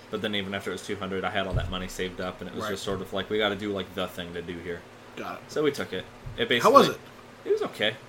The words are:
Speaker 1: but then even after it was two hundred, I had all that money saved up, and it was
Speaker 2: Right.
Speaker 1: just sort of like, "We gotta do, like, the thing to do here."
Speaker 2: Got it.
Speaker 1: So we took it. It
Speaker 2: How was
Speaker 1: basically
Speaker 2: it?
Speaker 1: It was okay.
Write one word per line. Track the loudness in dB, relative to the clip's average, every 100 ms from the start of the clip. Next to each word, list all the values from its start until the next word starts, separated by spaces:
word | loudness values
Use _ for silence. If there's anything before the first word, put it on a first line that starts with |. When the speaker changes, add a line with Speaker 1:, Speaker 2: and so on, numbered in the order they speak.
| -8
Speaker 1:
but | -4
then | -2
even | 0 -2
after | -2 -4
it |
was | -6 -4
two | -4
hundred, | -2 -2
I | 0
had | 0 0
all |
that | 0 0
money | -2 -4
saved | -4 -4 -4
up, | -6 -6
and | -8
it |
was | -6
Speaker 2:
Right. | -4
Speaker 1:
just | -4
sort | -2 -4
of | -4
like, | -4 0
"We | 2
gotta | 2 0
do, | -2
like, | -4 -4
the | -4 -4
thing | -4 -8
to | -8
do | -8 -8
here." | -8 -10 -12 -20 -16 -10
Speaker 2:
Got | -10 -10
it. | -6
Speaker 1:
So | 0
we | 2
took | 2 -2
it. | -6 -8 -12 -10 -2
It | 2 6
Speaker 2:
How | 10
was | 10 10
Speaker 1:
basically | 6 -8 -20 -20 -8
Speaker 2:
it? | 0
Speaker 1:
It |
was | 0
okay. | 0 0 0 0